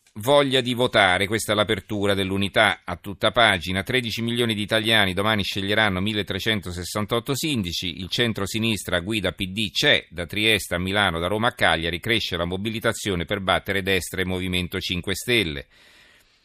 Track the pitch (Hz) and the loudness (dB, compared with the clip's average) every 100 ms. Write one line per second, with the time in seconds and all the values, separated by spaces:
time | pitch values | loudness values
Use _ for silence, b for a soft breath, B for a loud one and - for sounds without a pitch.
0 | _ 107 110 147 139 131 123 120 123 110 | _ -4 4 6 6 2 2 2 2 4
1 | 95 90 98 110 - 104 101 101 - 104 | 4 4 2 0 0 2 2 0 -2 -2
2 | 101 98 95 98 98 117 104 90 - 87 | 0 2 0 0 0 4 4 2 -6 -10
3 | - 92 110 120 113 95 80 95 95 123 | -10 -2 0 4 6 4 0 -4 -2 -2
4 | 117 98 117 120 117 104 101 113 110 110 | -2 -4 -4 0 0 0 0 0 2 4
5 | 98 92 104 107 92 104 98 104 107 92 | 4 2 0 0 -2 -2 0 2 2 2
6 | 101 107 92 95 110 110 90 87 87 107 | -2 -2 -4 -4 -2 -2 -4 -8 -6 -4
7 | 104 117 113 135 165 131 90 80 92 73 | -2 -2 -2 -4 -2 -2 -2 -4 -6 -6
8 | 92 - 120 101 98 113 113 101 - 90 | -6 -2 0 0 -4 -2 -2 -2 -2 -4
9 | 87 110 90 - 95 95 107 - 147 117 | -2 -2 -2 -4 -6 -4 -4 0 2 2
10 | - 80 85 107 110 104 - 87 92 101 | 0 -10 -6 -2 2 2 0 -4 0 0
11 | 98 82 87 107 120 - 98 82 85 85 | 0 0 -2 0 -2 2 2 2 0 -4
12 | 110 113 - 87 87 95 107 110 117 104 | -2 -2 -2 -4 -2 -4 -4 -2 -2 -2
13 | 107 90 80 101 95 87 - 98 95 95 | -2 -2 -2 -2 0 0 0 -2 0 0
14 | - 92 92 92 92 90 87 92 - 90 | -2 -4 -2 -2 -2 -2 -2 -4 -4 -4
15 | 101 95 - 120 85 69 - b b b | -4 -4 0 2 2 -4 -10 b b b
16 | b b b b | b b b b